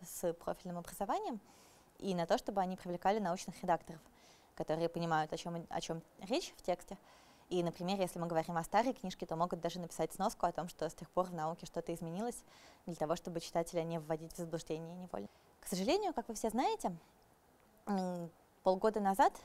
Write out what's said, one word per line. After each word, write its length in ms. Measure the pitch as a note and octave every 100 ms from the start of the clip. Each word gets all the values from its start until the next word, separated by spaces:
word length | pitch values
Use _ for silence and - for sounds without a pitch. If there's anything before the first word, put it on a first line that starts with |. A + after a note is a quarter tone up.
| F3+
с 260 | - F3+
профильным 440 | E3 - F3 F3+ F3
образованием, 600 | E3+ - G3 E4+ G#4 A3 - - - - - -
и 160 | G3
на 120 | F3 E3+
то, 120 | A#3+
чтобы 220 | - G3
они 160 | F#3 F#3
привлекали 420 | F3+ F3 F#3+ A3
научных 420 | F#3+ F#3 - -
редакторов, 400 | F3+ E3 - D3+ - - - - -
которые 340 | - D#3+ D#3+ E3+
понимают, 440 | E3+ E3+ D#3+ D#3
о 40 | E3
чём, 300 | F3 E3+ D#3+
о 120 | -
чём 220 | - E3 - -
речь 340 | F#3 C#4+ - -
в 60 |
тексте. 340 | - F3+ - G3 - - - - -
И, 140 | F3+
например, 340 | E3+ - F3 G3
если 220 | F3+ F3+
мы 60 | E3+
говорим 280 | E3 D#3+ E3+
о 60 |
старой 300 | E3 G3+ A#3+
книжке, 340 | A#3 F#3 - F3
то 80 |
могут 260 | E3 F3+ F3
даже 200 | E3+ F3+
написать 320 | E3+ - D#3+
сноску 340 | - G3 - F3
о 60 |
том, 160 | - F#3
что 200 | - D#3
с 60 |
тех 160 | - E3
пор 160 | - F#3
в 80 |
науке 320 | E3 D#3 E3 -
что-то 260 | E3+ E3
изменилось, 520 | E3+ E3 E3+ A#3+ A#3+ - - - - -
для 80 |
того, 220 | E3 D3+ E3+
чтобы 240 | - E3+
читателя 420 | - E3+ E3+ F3
не 160 | E3 E3
вводить 360 | D3+ D#3+ D#3+
в 20 | -
заблуждение 580 | E3+ E3 - D#3+ E3
невольно. 340 | F3+ F3+ - - - - -
К 60 | -
сожалению, 460 | F3+ G3 F#4+ G4+
как 160 | D4 -
вы 60 |
все 160 | G#3+ A3+
знаете, 460 | G#3+ F#4 A4 A3 E3 - _ _ _ _ _ _ - -
м, 440 | G3 F#3 F3 E3 - _ _
полгода 380 | F#3+ F#3+ A3 G#3+
назад 320 | G3+ G3 E4 -